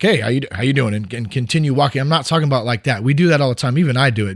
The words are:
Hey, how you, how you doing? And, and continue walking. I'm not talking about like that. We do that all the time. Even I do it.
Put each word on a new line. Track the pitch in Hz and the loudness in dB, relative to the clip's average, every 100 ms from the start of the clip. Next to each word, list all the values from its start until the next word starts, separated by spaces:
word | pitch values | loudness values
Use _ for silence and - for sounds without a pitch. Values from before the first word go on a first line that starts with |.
Hey, | 202 175 | 2 2
how | 110 | 0
you, | 131 139 | -2 -2
how | 92 | -4
you | 127 | 0
doing? | 139 117 | 0 0
And, | 104 101 | -2 -6
and | 117 113 | -8 -6
continue | 131 120 160 151 | -6 -2 0 0
walking. | 135 143 135 | 2 0 0
I'm | 139 | 0
not | 160 | 0
talking | 135 165 151 | 0 0 2
about | 131 | 0
like | 113 117 | 0 -4
that. | - 113 | -2 -2
We | 117 | 0
do | 143 175 | 2 4
that | 151 | 4
all | 139 | 2
the | |
time. | 120 131 131 | 0 -2 0
Even | 175 127 | 2 2
I | 135 | 2
do | 110 | 0
it. | 101 | -2